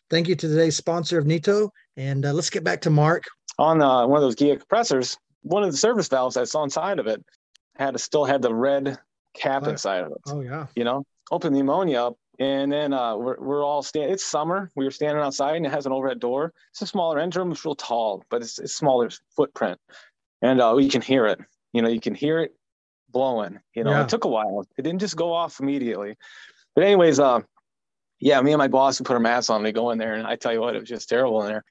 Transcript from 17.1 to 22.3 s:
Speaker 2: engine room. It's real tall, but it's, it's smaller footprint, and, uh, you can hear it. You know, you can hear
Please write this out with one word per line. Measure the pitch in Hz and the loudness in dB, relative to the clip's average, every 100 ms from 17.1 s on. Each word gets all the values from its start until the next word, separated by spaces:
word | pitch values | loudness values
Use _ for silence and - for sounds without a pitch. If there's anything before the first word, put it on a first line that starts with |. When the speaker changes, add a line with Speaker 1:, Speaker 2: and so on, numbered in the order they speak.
| 147 | 0
Speaker 2:
engine | 175 170 | -2 -2
room. | 180 | -4
It's | 147 | -4
real | 160 139 | -6 -8
tall, | - 117 110 95 - | -4 -2 -2 -4 -6
but | 120 | -6
it's, | 113 - | -6 -12
it's | 85 | -10
smaller | - 147 127 113 - _ - | -2 0 2 0 -4 _ -2
footprint, | 143 - 104 90 _ - - _ _ - | -2 0 -4 -6 _ -20 -20 _ _ -2
and, | 120 131 | 2 4
uh, | 117 120 | 4 6
you | 139 | 4
can | 131 | 2
hear | - 135 110 | 2 2 2
it. | - - _ _ | 0 -6 _ _
You | 117 | 0
know, | 113 | 0
you | 113 | 0
can | 160 | -4
hear | 139 147 | -4 -2